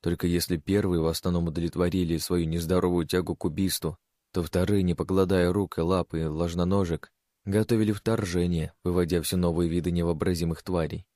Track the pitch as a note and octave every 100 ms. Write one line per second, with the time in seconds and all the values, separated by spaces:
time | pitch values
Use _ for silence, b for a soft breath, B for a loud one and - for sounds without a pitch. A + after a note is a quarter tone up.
0 | - F2 F2+ F2 - F2 - G2 G2 F2
1 | D#2+ E2 F2+ F2 E2+ D#2 E2+ D#2+ F2 F#2
2 | E2+ E2 - F2+ E2 E2 E2 F#2 F2+ F2
3 | D#2+ F2+ F2+ E2 F#2 D#2+ F#2+ - E2 D2+
4 | _ _ _ F2+ E2 F#2 F#2 G2+ F2+ E2+
5 | D#2+ F#2+ F#2+ F#2+ F2 F2+ - - E2 F#2
6 | E2 E2 D#2+ D2+ E2+ E2+ F2 G2 F2+ D#2+
7 | - _ _ _ - G2+ G#2+ A#2 G#2+ G2+
8 | - A2+ G2+ F2 F2 E2+ D#2 - F2+ F2
9 | F2 E2+ D#2+ F#2 F2+ E2+ E2+ E2+ E2+ E2+
10 | E2+ D#2+ - F2 E2 E2 - F2+ D#2 D#2+
11 | -